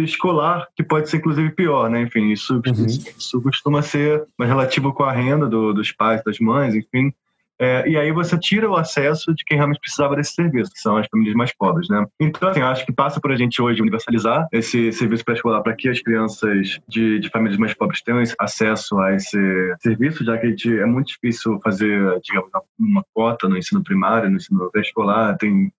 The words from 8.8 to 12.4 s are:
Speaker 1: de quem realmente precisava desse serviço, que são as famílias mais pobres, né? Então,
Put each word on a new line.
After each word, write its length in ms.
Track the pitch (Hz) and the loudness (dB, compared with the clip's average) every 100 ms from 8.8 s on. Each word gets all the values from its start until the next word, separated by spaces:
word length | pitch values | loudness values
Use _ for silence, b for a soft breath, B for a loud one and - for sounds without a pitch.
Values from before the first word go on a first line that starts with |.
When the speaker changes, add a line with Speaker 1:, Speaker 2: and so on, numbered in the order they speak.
| 160 - 143 160 - | 0 0 0 0 0
Speaker 1:
de 100 | 160 | -2
quem 140 | - 147 | 0 0
realmente 220 | 147 147 | 2 0
precisava 360 | - - 143 143 | -6 -2 0 0
desse 180 | 147 | -4
serviço, 380 | - 170 127 98 | 0 0 0 -2
que 80 | - | -4
são 160 | 110 107 | -2 0
as 120 | 104 | 0
famílias 260 | 110 107 110 | 0 2 2
mais 160 | 120 - | 0 0
pobres, 340 | 98 160 175 | 0 0 0
né? 160 | 104 104 - | 0 -2 0
Então, 300 | 156 156 | -2 0